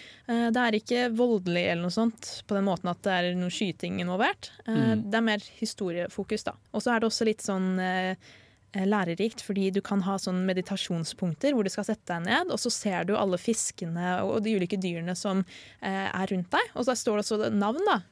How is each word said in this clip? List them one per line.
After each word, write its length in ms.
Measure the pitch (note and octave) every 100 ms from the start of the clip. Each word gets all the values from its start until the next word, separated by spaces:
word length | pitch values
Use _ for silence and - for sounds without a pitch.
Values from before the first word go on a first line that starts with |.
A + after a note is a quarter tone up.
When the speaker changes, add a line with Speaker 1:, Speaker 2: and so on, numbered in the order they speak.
| - - -
Speaker 1:
Eh, 240 | A#3 A#3
det 60 | A3+
er 160 | A#3+ G#3+
ikke 340 | - A#3+ B3
voldelig 540 | A3+ B3 A3 F3+ F3 F3+
eller 140 | E3+
noe 80 | F3+
sånt, 480 | F3 A#3 - - - -
på 80 | G3+
den 80 |
måten 240 | G3 F3 F3+
at 100 | F3
det 100 | G3+
er 220 | F#3 F3+ F3+
noe 140 | F3+
skyting 500 | - G3+ - F3 F#3
involvert. 500 | F3 F#3 C4+ G4+ - - -
Eh, 60 | A3+ A3+ G#3+
Speaker 2:
Mm. 140 | G#3+
Speaker 1:
det 40 |
er 60 | A3
mer 160 | A3+ G#3 - -
historiefokus 840 | A3 - F#3 E3+ F3 - G3 G#3+
da. 80 | - - _
Og 60 | G#3+
så 140 | B3 A3+
er 40 |
det 80 | A3+
også 120 | - A3+
litt 120 | G#3+
sånn, 340 | - F#3+ F#3 F#3
eh, 360 | F#3 F#3 F#3 F#3+ - - - _ _
eh, 100 | G3+
lærerikt, 560 | F#3+ G#3 F3 E3+ A3 -
fordi 280 | - G3+ F#3+
du 80 | G3
kan 200 | - G3+
ha 140 | F#3 G3
sånn 260 | - F#3
meditasjonspunkter 1120 | F#3 F#3 F3+ G3 - E3+ D#3+ - F3+ D#3 C#4
hvor 100 | C4
du 60 | F#3+
skal 140 | -
sette 220 | G3+ G#3+ -
deg 180 | E3+ F3
ned, 240 | B3+ F4+
og 80 | A#3+
så 100 | A#3+
ser 320 | - G#3 F3+
du 100 | F3 G#3+
alle 220 | G3+ F3+
fiskene 800 | - A3+ - - E3 E3+ F3+ F3+
og, 140 | G3 A3
og 60 |
de 120 | G#3+ G#3+
ulike 200 | F3 G3+
dyrene 360 | F#3 E3+ E3+ F3+
som, 280 | G#3 F#3+ F#3 - - -
eh, 260 | - G3 G3
er 180 | F#3 F#3+
rundt 240 | F#3 F3
deg. 240 | D#4+ A#4+
Og 100 | -
så 120 | B3 B3
står 200 | - G#3
det 40 | G#3
også 260 | G#3+ A3
navn 300 | G#3 G3+ C4+ G#4
da 140 | B3+ F3